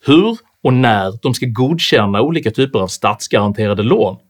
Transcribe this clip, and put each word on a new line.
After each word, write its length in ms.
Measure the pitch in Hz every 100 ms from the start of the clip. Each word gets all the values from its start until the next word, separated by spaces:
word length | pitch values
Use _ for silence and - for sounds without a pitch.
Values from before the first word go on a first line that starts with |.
| -
hur 300 | 151 214 226 _ _
och 100 | -
när 460 | 127 127 107 95 110
de 120 | 135
ska 120 | 123 123
godkänna 760 | 113 131 165 - 143 104 101
olika 280 | 139 165 110
typer 280 | 120 135 110
av 100 | 92
statsgaranterade 960 | - 104 107 - 117 104 101 104 101
lån 340 | 110 202 98 95